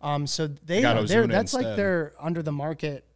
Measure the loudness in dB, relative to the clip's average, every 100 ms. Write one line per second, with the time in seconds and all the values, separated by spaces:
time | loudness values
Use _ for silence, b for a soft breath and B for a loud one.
0 | -4 -2 -2 -2 -4 -6 -2 2 4 4
1 | 4 4 4 2 0 0 -2 0 0 0
2 | -2 -6 -4 -4 -4 -4 -4 -6 -6 -8
3 | -12